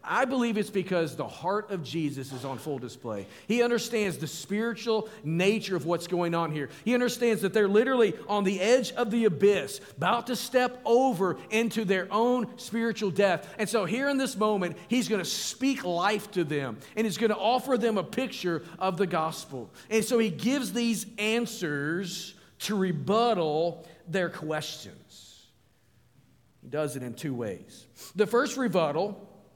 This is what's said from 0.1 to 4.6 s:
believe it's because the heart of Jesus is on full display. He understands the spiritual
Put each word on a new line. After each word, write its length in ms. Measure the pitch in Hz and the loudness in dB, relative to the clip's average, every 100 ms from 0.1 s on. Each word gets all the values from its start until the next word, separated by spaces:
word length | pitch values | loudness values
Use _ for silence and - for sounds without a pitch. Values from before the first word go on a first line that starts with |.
| 185 262 | 0 2
believe 320 | 262 233 214 | 2 2 0
it's 100 | 208 | 0
because 480 | 202 - 185 160 123 | -2 0 0 0 -2
the 100 | 120 | -8
heart 440 | - 170 202 208 | -6 -2 -2 -2
of 120 | 196 | -8
Jesus 480 | 135 156 151 131 131 | -6 -4 -4 -4 -10
is 140 | 131 | -8
on 140 | 131 123 | -8 -8
full 200 | 160 135 | -6 -6
display. 480 | 120 - 120 104 98 - - | -8 -10 -8 -8 -10 -18 -2
He 140 | 233 | 2
understands 560 | 240 233 - 226 208 135 | 4 2 0 0 0 -2
the 80 | 151 | -8
spiritual 840 | - - 208 | -8 -4 -2